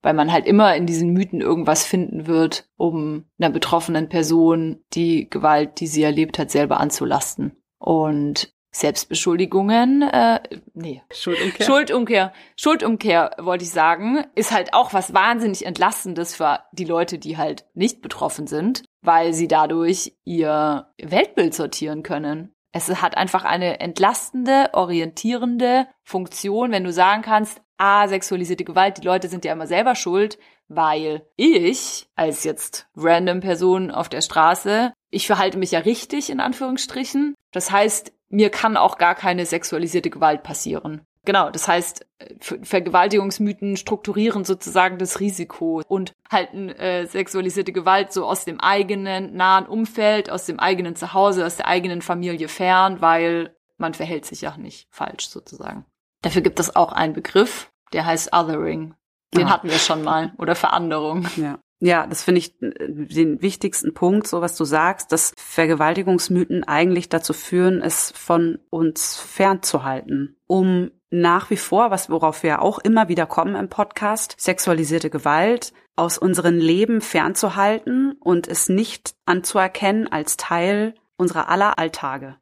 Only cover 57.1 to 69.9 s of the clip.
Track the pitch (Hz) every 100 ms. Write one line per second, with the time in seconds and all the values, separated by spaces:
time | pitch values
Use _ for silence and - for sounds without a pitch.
57.1 | 156 - 190 233 - - _ _ 170 160
58.1 | 165 - 175 160 160 165 160 156 _ _
59.1 | _ _ 175 180 190 175 160 - 156 151
60.1 | 160 160 - 165 - - 175 170 156 151
61.1 | 170 175 - 147 143 _ _ 175 170 -
62.1 | - - 180 170 _ - - 147 151 147
63.1 | 151 160 147 196 190 196 - - - 180
64.1 | 202 208 175 170 - 151 156 170 190 -
65.1 | 160 - - - - 160 156 156 175 185
66.1 | 180 - 180 180 175 - 147 180 180 -
67.1 | 165 - 160 - 180 180 185 160 - -
68.1 | - - 170 165 - _ 165 160 156 -
69.1 | - - - 196 190 - 151 135